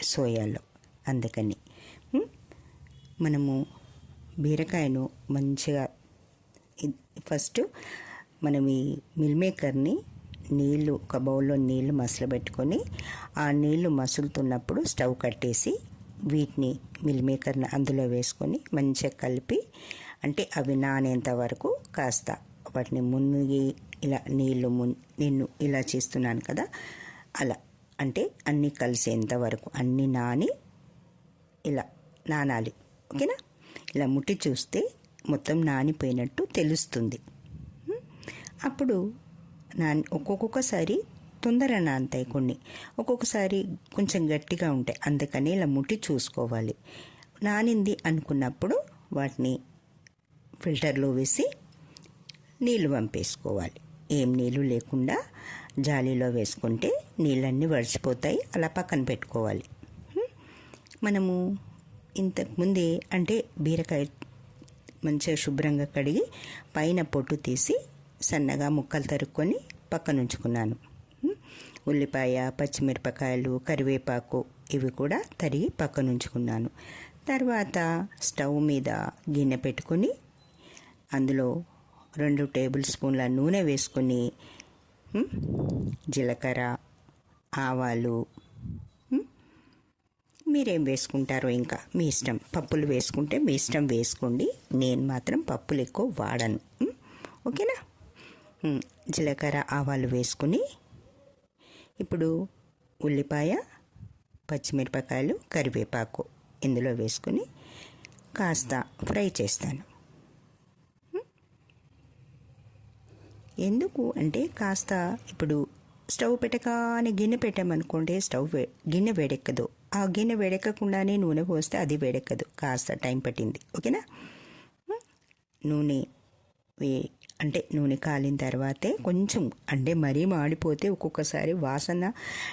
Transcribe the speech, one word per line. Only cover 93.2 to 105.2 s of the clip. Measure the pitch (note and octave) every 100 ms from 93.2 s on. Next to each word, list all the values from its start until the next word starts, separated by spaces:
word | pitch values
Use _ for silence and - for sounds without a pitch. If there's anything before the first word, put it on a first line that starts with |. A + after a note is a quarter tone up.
| D3 B3
మీ | C#4
ఇష్టం | C3+ - D#3+ D3
వేసుకోండి, | A#2 A#2+ - B2+ B2 G4 - -
నేను | B2+ B2+ B2+ C3+
మాత్రం | C3 - D4+
పప్పులు | D#4+ B2+ - C#3+
ఎక్కువ | B2+ - A#3+ E3+
వాడను. | G#2 A#2+ A2+ -
హ్మ్? | - - F#4+ - - - - - B3+
ఓకేనా? | C#4+ G#4+ C5 - - - - - - - -
హ్మ్. | D#3 C#3 - - -
జీలకర్ర, | E3 D3+ C#3 D3+ C#3+ C#3
ఆవాలు | C#3+ C#3 C#3 C3
వేసుకుని | B2+ B2 - C#3+ G#3+ C#5 - - - - - - _ _ _ - - - -
ఇప్పుడు | F#3+ F3 D#3+ E3 G3 - _ _ _ -
ఉల్లిపాయ, | D3+ C#3+ C#3+ D3 D#3 D4+ - - _ - - - _ - -
పచ్చిమిరపకాయలు, | D3 - C#3 C3 C3 - B2+